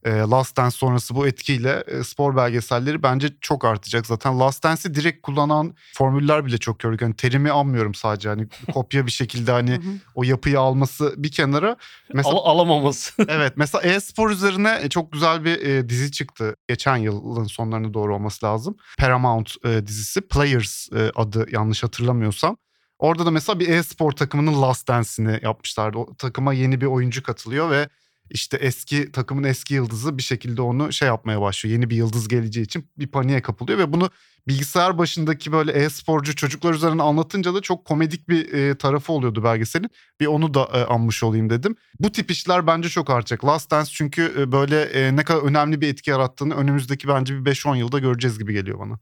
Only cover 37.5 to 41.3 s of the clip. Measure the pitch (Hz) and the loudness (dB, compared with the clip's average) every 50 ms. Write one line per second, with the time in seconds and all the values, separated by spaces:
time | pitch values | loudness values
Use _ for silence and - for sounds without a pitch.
37.5 | 180 196 190 - 180 170 _ - 156 147 165 160 151 175 _ - 170 165 160 - | -2 -2 -2 -4 -6 -6 _ -2 0 0 0 0 -2 -6 _ 0 0 0 0 0
38.5 | - 143 139 139 139 139 - 139 139 147 135 - 165 147 123 123 110 113 107 117 | 0 0 2 2 0 0 0 0 0 0 0 0 -2 0 0 0 0 2 2 2
39.5 | 113 113 113 113 - - 196 233 _ _ _ _ _ _ 147 147 151 151 160 160 | 2 2 0 0 -2 -4 -4 -4 _ _ _ _ _ _ 0 2 2 2 2 2
40.5 | 139 139 131 - 127 127 120 - 123 117 117 113 110 - - 113 | 4 2 2 2 2 0 2 2 2 2 2 2 0 2 0 2